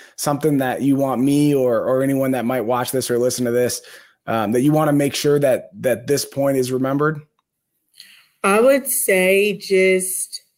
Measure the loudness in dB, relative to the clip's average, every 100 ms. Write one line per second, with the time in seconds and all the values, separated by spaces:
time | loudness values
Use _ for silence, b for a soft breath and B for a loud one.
0 | B B -4 -2 0 0 -2 -2 0 0
1 | 0 0 0 2 2 2 2 0 0 0
2 | 0 -2 -2 -2 -2 -4 -2 -2 -2 -4
3 | -2 0 0 -2 -2 0 -2 -4 -12 B
4 | B B -6 -4 -2 0 2 2 2 2
5 | 0 -2 0 2 2 0 -4 -6 -4 -2
6 | -2 -4 -4 -4 -2 0 -2 -2 -2 0
7 | -2 -4 -10 _ _ _ _ _ _ _
8 | B B B B 0 4 4 4 0 -4
9 | 0 2 4 2 2 -2 0 2 4 2
10 | -2 -8 -10 -14 _